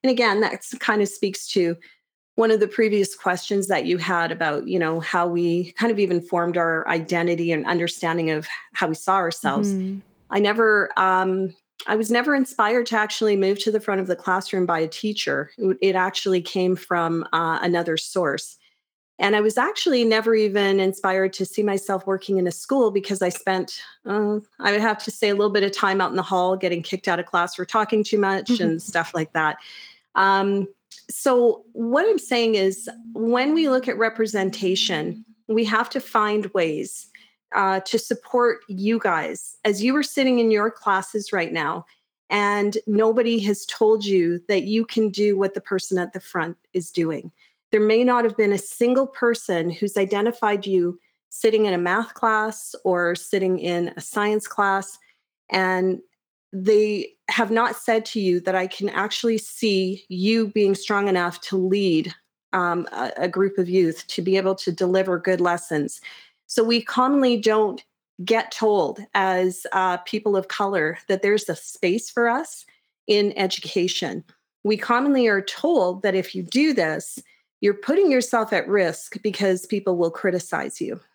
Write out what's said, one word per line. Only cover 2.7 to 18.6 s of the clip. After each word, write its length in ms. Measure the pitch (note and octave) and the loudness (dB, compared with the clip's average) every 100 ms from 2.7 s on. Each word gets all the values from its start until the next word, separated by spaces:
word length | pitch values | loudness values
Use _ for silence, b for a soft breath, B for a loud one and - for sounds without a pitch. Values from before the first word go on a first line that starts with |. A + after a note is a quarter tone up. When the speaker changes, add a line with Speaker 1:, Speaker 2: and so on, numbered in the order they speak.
| - A3 G#3 F#3+ - | 2 2 2 0 -2
Speaker 1:
questions 520 | F#3+ F3+ - G3+ F#3+ | -4 -4 -2 -2 0
that 200 | E3+ E3 | -2 0
you 100 | F3 | -2
had 340 | E3 F3 E3 | 0 -2 -2
about, 360 | E3+ D#3+ D3 - | -2 -2 -2 -2
you 100 | F3+ | -2
know, 220 | D#3+ E3 | 0 -2
how 280 | D#3+ F3+ F3 | -2 0 0
we 440 | F3 E3+ E3+ F3 | 0 0 0 -2
kind 200 | - A3+ | -2 0
of 60 | G#3 | 2
even 240 | G3 F3 | 2 0
formed 340 | E3+ F3 E3+ E3+ | 0 -2 0 0
our 320 | E3 D#3+ - | 0 0 -2
identity 640 | E3 D#3+ F3 F3 E3+ E3+ | -2 -2 -2 0 0 0
and 140 | D#3+ - | -2 0
understanding 640 | F3 E3+ - E3 E3 D#3+ | -2 -2 -4 -2 0 0
of 180 | D#3 D#3+ B B | -2 -6 B B
how 140 | - E3 | -4 -2
we 60 | |
saw 220 | D#3+ - F#3+ | -2 0 2
ourselves. 580 | E3+ - C#3+ C#3 G3+ | 0 -2 -2 0 -2
Speaker 2:
Mm-hmm. 260 | F#3+ F#3+ G3 - _ _ | -2 -4 -8 -14 _ _
Speaker 1:
I 100 | G3 | 0
never, 520 | G#3 G#3+ A3+ G#3 F#3+ - | 2 4 4 4 2 0
um, 600 | F#3+ F#3 F#3+ F#3 F#3+ - _ _ - | 2 2 2 0 -4 -8 _ _ -2
I 80 | G#3+ | -2
was 160 | A3 | 2
never 240 | A#3+ B3 C#4 | 0 2 0
inspired 500 | C4 - G#3 A#3+ A#3 | 0 0 2 2 0
to 100 | A3+ | -2
actually 400 | G#3+ - A3 G3+ | -2 0 0 2
move 200 | F#3+ G3+ | 2 0
to 80 | A3 | 0
the 80 | G#3+ | -2
front 200 | G#3+ F#3+ | 0 -2
of 60 | F#3 | -2
the 100 | F3 | -4
classroom 520 | - F#3 - F#3+ F3+ | 0 -2 0 -2 0
by 120 | E3 | 0
a 80 | D#3+ | -2
teacher. 640 | - G#3+ G#3 - C#3+ - - | -4 -4 -4 -2 -4 -4 -2
It, 200 | G3 F#3+ | -2 2
it 140 | F#3+ F#3 | 2 2
actually 460 | F#3 - G3+ F#3 | 0 -2 0 -2
came 340 | E3 F#3+ F3+ F#3 | 0 0 0 0
from, 500 | - F3 E3 E3 - | -2 -2 0 -2 -2
uh, 240 | D#3+ E3 D#3+ | 0 0 0
another 340 | F3 F3 E3+ D#3+ | 0 0 0 -4
source. 600 | - F#3+ D#3+ C3+ - - | -2 0 0 -2 -8 -18